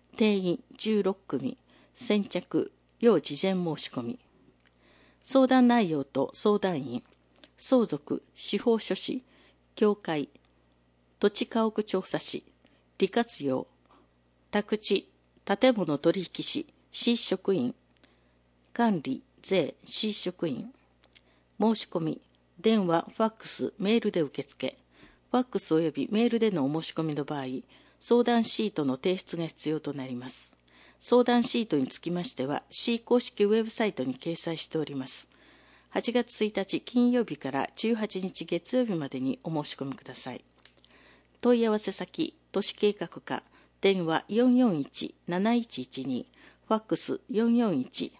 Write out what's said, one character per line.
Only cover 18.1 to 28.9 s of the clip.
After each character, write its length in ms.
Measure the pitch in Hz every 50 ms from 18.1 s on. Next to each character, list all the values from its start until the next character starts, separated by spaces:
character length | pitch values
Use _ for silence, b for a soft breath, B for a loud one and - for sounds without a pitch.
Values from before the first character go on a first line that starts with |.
| b b b b b b b b _ _ _ _
管 300 | - - 240 220 196 151
理、 200 | - 131 135 - - _ _ _
税、 340 | - - 190 180 139 120 - _ -
市 300 | - - - 214 214 202
職 340 | - - 180 - - 170
員。 260 | 160 127 - 202 247 - _ _ _ _ _ _ b b b b b b b b b _ -
申 160 | 208 226 220
し 120 | - - -
込 80 | - 170
み、 220 | 160 156 143 - - _ _ _ _ _ _
電 300 | 175 - 220 226 208 185
話、 240 | 170 165 170 - - -
フ 60 | - 170
ァ 40 |
ッ 20 | 165
ク 160 | - - - -
ス、 240 | - - 131 - -
メ 200 | - 185 202 233
ー 20 | 233
ル 120 | 220 208
で 100 | 190 175
受 200 | 151 127 - 151 -
付。 340 | - - - 131 - - - b b b b b b b b b _
フ 60 | -
ァ 40 | 254
ッ 20 | 254
ク 160 | - - 196
ス 140 | - - 160
お 80 | 160
よ 100 | 165 156
び 160 | - 143 - -
メ 160 | 208 220 240
ー 40 | 233
ル 100 | 233 226
で 120 | 226 220
の 140 | 185 151 131
お 160 | 139 151 160
申 60 | -
し 60 | - -
込 100 | 160 160
み 120 | 156 147
の 100 | 147 139
場 160 | - 151 139
合、 40 | 131 131 131 - b b b b b b b _
相 240 | - - 240 240 233
談 200 | 240 240 226 226
シ 240 | - - - 220
ー 20 | 196
ト 160 | - 160 147
の 100 | 131